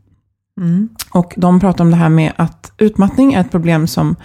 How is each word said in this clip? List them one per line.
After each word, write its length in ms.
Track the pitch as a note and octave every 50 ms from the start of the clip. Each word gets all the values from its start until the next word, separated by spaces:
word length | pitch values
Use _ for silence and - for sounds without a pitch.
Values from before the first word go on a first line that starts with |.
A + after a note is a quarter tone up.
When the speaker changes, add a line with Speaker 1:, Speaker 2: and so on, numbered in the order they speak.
| _ _ _ _ _ _ _ _ _ _ _ -
Speaker 1:
Mm. 280 | F3+ E3+ E3+ F#3 G#3+ A3+ - - - -
Speaker 2:
Och 220 | - F3+ F3 F3 -
de 220 | - F3 F3+ F3+ F3+
pratar 240 | F#3 F#3+ F3 - E3+
om 80 | E3+
det 60 | E3+
här 120 | E3+ E3 D#3+
med 220 | D#3+ D#3+ D#3 D#3+ -
att 360 | - E3 D#3+ - _ - - _
utmattning 560 | - G#3+ G#3+ G#3+ - F#3+ G3 - C4+ C4+ C#4 -
är 80 | F#3+
ett 100 | F3 -
problem 360 | - F3 D#3+ E3+ E3+ D#3 D#3
som 280 | - - E3+ D#3 D3+ E3+ -